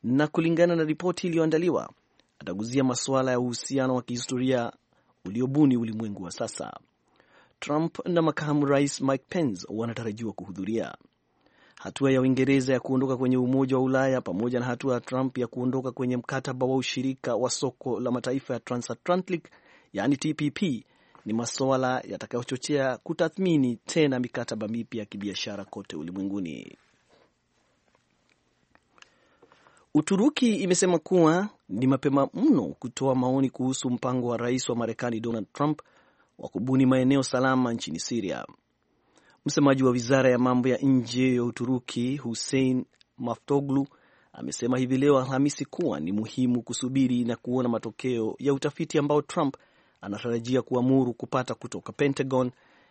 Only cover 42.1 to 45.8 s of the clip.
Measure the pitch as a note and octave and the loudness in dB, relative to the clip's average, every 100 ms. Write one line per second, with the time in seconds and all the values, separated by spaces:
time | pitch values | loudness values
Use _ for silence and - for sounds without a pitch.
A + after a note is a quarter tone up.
42.1 | C#3+ A#2+ A2+ - C3+ C3 B2+ B2 _ _ | -4 -6 -8 -2 0 2 0 -2 _ _
43.1 | - A#2+ A2+ - C#3+ C#3 C3+ C#3 - _ | -10 -6 -6 -2 0 2 0 -2 -8 _
44.1 | _ _ - B1 - A#2+ B2+ B2+ C3 C#3+ | _ _ -14 -10 -6 -2 0 0 2 4
45.1 | C#3 C3 C3 C#3+ - C#3 - | 4 4 2 0 0 -6 -4